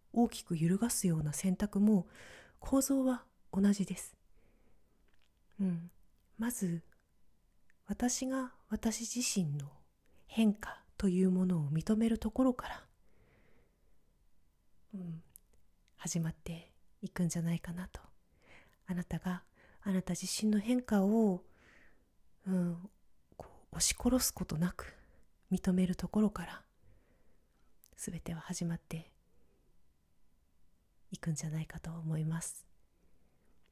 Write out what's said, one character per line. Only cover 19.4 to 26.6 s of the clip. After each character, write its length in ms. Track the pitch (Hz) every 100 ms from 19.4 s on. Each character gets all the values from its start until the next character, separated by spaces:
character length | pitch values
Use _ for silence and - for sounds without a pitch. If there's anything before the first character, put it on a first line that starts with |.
| - _ - -
あ 100 | 202
な 100 | 185
た 140 | 180 175
自 100 | 185
身 260 | - 214
の 80 | 214
変 220 | 214 254
化 220 | 247 208
を、 400 | 190 226 220 180 - - - - - - _ _ - - 190
う 40 |
ん、 260 | 185 175 170 185 _ - - _ -
こ 100 | - - -
う 40 | 160
押 40 |
し 140 | - -
殺 180 | 247 254
す 140 | -
こ 120 | - -
と 120 | 151
な 140 | 180
く 220 | - - - - - - _ -
認 220 | 185 -
め 120 | 180 185
る 100 | 180
と 120 | 180
こ 140 | 208
ろ 80 | 214
か 160 | 208 170
ら、 160 | -